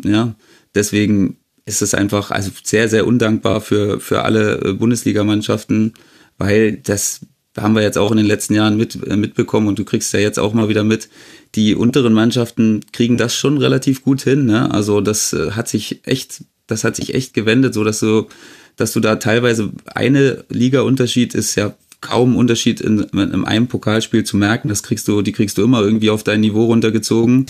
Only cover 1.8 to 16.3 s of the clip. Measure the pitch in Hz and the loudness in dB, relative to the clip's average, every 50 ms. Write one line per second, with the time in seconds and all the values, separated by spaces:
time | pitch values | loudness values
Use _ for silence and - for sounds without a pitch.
1.8 | 107 101 - 95 101 104 - 101 101 - - - 101 98 - - - - - 107 | -4 -2 0 0 0 0 0 -2 -2 -4 -4 -6 -6 -6 -8 -10 -6 -2 0 0
2.8 | 117 110 110 110 92 82 120 120 113 110 110 107 - 110 107 110 104 - - 104 | 2 2 2 2 2 2 2 2 2 2 0 0 0 -2 -2 -2 -2 -2 0 0
3.8 | 104 104 98 - - - - 107 - - 107 110 107 104 - - - - 98 98 | 0 0 -2 -4 -4 -2 -2 -2 0 2 2 2 2 2 0 0 -2 -2 -2 0
4.8 | 110 117 120 113 - - 104 104 104 104 104 104 107 - 107 110 - - 110 107 | 0 0 0 0 0 -2 0 0 0 0 0 -2 -2 -2 -4 -4 -2 -2 0 0
5.8 | 107 110 - _ _ _ _ _ _ _ _ - 90 98 101 110 113 107 104 - | 0 -2 -4 _ _ _ _ _ _ _ _ -6 -2 0 2 2 2 2 0 -4
6.8 | - - 104 101 - - - - - - _ _ _ _ _ - - 107 110 110 | -4 -4 -4 -2 -4 -4 -6 -10 -14 -20 _ _ _ _ _ -4 0 0 2 2
7.8 | 107 104 - - 95 104 113 110 107 104 104 104 - - 107 107 107 107 107 107 | 2 0 0 0 0 2 2 2 2 2 0 -2 -2 -2 0 2 2 2 0 0
8.8 | 113 110 - - - - 92 104 104 - - - 120 - - 113 107 104 98 101 | -2 -4 -6 -8 -6 -4 -2 -2 -2 -2 -2 -2 -2 0 0 0 0 0 -2 -2
9.8 | 98 - - 107 - - - 101 101 104 104 - - 107 104 117 110 104 107 107 | -4 -4 -4 -4 -4 -2 -2 0 0 0 0 -2 -2 0 0 0 0 0 0 0
10.8 | 104 107 110 113 - - _ - - - - - _ _ - 107 107 107 98 71 | 2 0 0 -2 -4 -8 _ -20 -20 -20 -20 -20 _ _ -2 0 0 2 2 2
11.8 | 95 120 120 147 127 117 113 110 110 120 110 123 117 113 - - 117 110 110 104 | 0 2 2 2 4 4 4 4 2 2 2 0 -2 -2 0 0 0 2 0 -2
12.8 | - - - - 120 117 120 113 113 123 - - - 139 147 143 127 127 135 135 | -4 -6 -4 -2 0 2 2 0 0 -2 -2 -2 -2 0 0 0 0 0 0 0
13.8 | 131 135 135 - - 131 139 135 - 147 131 147 143 117 104 113 131 - - 101 | 0 0 -2 0 0 0 0 0 2 0 2 2 2 2 2 2 0 0 0 -2
14.8 | 104 104 101 104 101 101 107 107 - - - - 80 76 98 107 120 - - 107 | 0 0 0 0 2 0 0 -2 -2 -2 -2 -2 -4 -4 -4 -6 -6 -4 -4 -6
15.8 | - - - - _ - 127 135 - - | -6 -6 -10 -10 _ -4 -4 -4 -4 -8